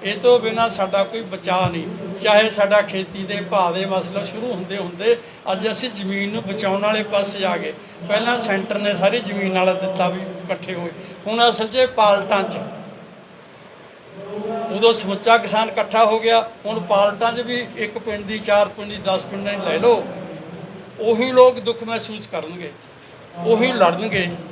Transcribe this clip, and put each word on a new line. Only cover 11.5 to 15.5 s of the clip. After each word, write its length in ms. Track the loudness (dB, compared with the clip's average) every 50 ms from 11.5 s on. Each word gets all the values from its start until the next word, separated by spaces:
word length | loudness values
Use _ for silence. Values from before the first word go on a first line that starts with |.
| 6 2 -4
'ਚ 80 | -2 2
ਇਹ 120 | 2 2
ਪਾਲਟਾਂ 560 | 2 4 4 6 6 6 4 2 0 0 0 0
'ਚ। 140 | -2 -4 -6 -8 -8 -10 -12 -14 -14 -16 -18 -20 -20 -20 -20 -20 -20 -20 -20 -20 -20 -20 -20 -20 -20 -20 -20 -20 -20 -20 -20 -20 -20 -18 -16 -14 -12 -10 -8 -6 -6 -4 -4 -4 -4
ਉਦੋਂ 220 | -2 4 4 4 4
ਸਮੁੱਚਾ 440 | 4 -2 -4 -4 -2 4 4 4
ਕਿਸਾਨ 320 | 4 4 0